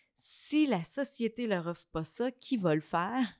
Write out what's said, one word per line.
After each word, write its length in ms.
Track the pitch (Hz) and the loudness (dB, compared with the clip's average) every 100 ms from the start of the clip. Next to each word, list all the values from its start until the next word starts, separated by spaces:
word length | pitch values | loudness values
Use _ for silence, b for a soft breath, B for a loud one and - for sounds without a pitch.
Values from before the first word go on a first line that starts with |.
| b b | b b
Si 520 | - - - 302 302 | -4 -4 0 4 4
la 160 | 190 | 2
société 640 | 165 - 277 - 226 220 240 | 0 -2 -4 -2 -2 -2 -2
leur 180 | 185 170 | 0 -2
offre 220 | 170 - | -6 -6
pas 120 | 160 | -4
ça, 260 | 160 - 247 | -2 0 -2
qui 260 | 247 - 254 | -4 -2 0
va 200 | 180 156 | 4 2
le 60 | |
faire ? » 580 | 151 170 180 254 233 - | 2 -2 0 0 -2 -4